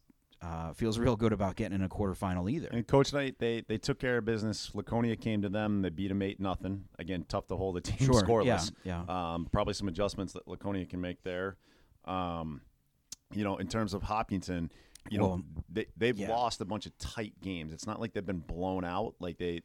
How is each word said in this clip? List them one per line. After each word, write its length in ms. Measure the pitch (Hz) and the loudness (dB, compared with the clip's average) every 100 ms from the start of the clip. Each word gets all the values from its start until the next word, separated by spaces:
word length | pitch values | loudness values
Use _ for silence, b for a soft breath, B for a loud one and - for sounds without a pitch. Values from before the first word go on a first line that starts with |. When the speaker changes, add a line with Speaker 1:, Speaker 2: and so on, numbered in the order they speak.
| _ _ _ - | _ _ _ -12
Speaker 1:
uh, 300 | 85 82 82 | -8 -6 -6
feels 240 | 71 113 107 | 0 0 4
real 200 | 127 107 | 4 4
good 160 | 113 | 4
about 240 | 101 98 90 | 4 2 0
getting 180 | 104 95 | -2 0
in 80 | |
a 60 | 92 | 0
quarterfinal 600 | - 101 87 98 90 92 | 0 -2 0 0 2 0
either. 200 | 156 104 | 0 0
Speaker 2:
And 160 | 117 110 | -2 6
Coach 260 | 139 139 | 6 6
Knight, 220 | 143 135 - | 2 -2 0
they, 240 | 117 117 107 | 2 2 0
they 100 | 110 | -2
took 220 | - 135 | 0 0
care 180 | 131 120 | 2 2
of 80 | 110 | 2
business. 460 | 110 107 101 - | 2 0 -2 -6
Laconia 440 | 104 - 117 117 107 | -6 -2 2 2 0
came 240 | 113 107 | 0 0
to 80 | 98 | 0
them. 320 | 104 107 101 | 0 2 2
They 80 | 92 | 2
beat 200 | 80 98 | 0 0
'em 100 | 98 | 0
eight 180 | 98 98 | 0 0
nothing. 460 | 95 87 95 98 95 - | -2 -2 -2 -6 -8 -8
Again, 280 | 87 90 - | -4 -4 -2
tough 200 | 101 - | -4 -2
to 100 | 87 | -2
hold 180 | 95 87 | -2 -2
a 40 | |
team 160 | - - 135 | -2 2 6
Speaker 1:
Sure. 140 | 123 | 8
Speaker 2:
scoreless. 480 | 95 117 110 101 92 - | 8 6 6 2 0 -6
Speaker 1:
Yeah, 200 | 92 85 87 | -6 -4 -4
yeah. 260 | 90 85 | -4 -2
Speaker 2:
Um, 140 | 85 78 | -4 0
probably 220 | 104 101 | 0 0
some 160 | 98 101 | -2 -2
adjustments 420 | 82 101 101 92 | 0 0 -2 -6
that 140 | 92 - | -8 -12
Laconia 380 | 87 101 98 82 | -8 -4 -4 -4
can 160 | 90 | -4
make 200 | 90 85 | -4 -6
there. 340 | 92 90 95 95 b b b _ - | -6 -4 -4 -6 b b b _ -4
Um, 560 | 92 90 82 80 71 - _ _ _ _ - - | -2 -2 -2 -4 -8 -14 _ _ _ _ -20 -8
you 120 | 101 | -2
know, 140 | 101 98 | 0 0
in 100 | 92 | -2
terms 260 | 113 104 | -2 0
of 80 | 95 | -2
Hopkinton, 680 | - 107 117 95 - 87 82 B B B - | -2 -2 0 -2 -2 -2 -4 B B B -4
you 100 | 104 | 2
know, 80 | 101 | 2
Speaker 1:
Well, 140 | 90 76 80 - | 2 -6 -10 -6
Speaker 2:
they, 160 | 92 - - | -6 -6 0
they've 200 | 117 104 | 0 2
Speaker 1:
yeah. 120 | 98 | 0
Speaker 2:
lost 320 | 117 120 - | 2 2 0
a 40 | 98 | -4
bunch 220 | 104 87 | -4 -6
of 100 | - | -10
tight 360 | - - 107 - | -8 -6 -6 -6
games. 300 | 98 90 78 | -6 -4 -6
It's 120 | 78 107 | -8 -8
not 160 | 107 | -4
like 120 | 113 | -4
they've 120 | 107 90 | -4 -2
been 140 | 92 | -4
blown 440 | - 85 92 92 | -4 -2 0 0
out. 300 | 87 92 113 - | 0 -2 -2 -4
Like, 180 | 90 80 | -6 -2
they, 240 | 87 85 | -2 -2